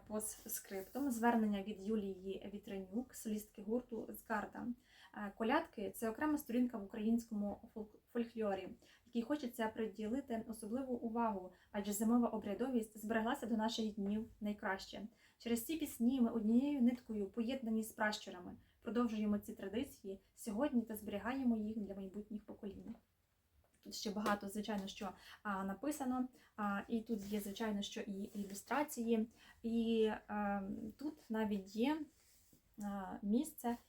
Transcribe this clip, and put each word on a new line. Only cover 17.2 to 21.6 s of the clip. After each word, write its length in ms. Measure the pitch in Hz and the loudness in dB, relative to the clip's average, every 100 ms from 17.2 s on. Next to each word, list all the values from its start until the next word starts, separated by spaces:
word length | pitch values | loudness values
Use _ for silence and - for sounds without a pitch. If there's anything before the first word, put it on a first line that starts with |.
| 196 | -2
поєднані 580 | - 226 269 226 220 | 0 0 0 0 0
з 80 | 220 | 0
пращурами, 640 | - 214 208 - 180 190 - - _ | 0 0 0 -6 -10 -10 -14 -18 _
продовжуємо 560 | 240 220 240 214 214 202 | -2 2 2 4 2 2
ці 160 | 208 | 0
традиції 640 | 208 196 214 - - 190 196 _ - | -8 -4 -2 -4 -6 -10 -10 _ -10
сьогодні 460 | - 202 294 247 | -4 0 2 2
та 140 | 220 214 | 2 -2
зберігаємо 640 | 208 202 208 269 247 | -4 -4 -2 2 4
їх 220 | 220 | 4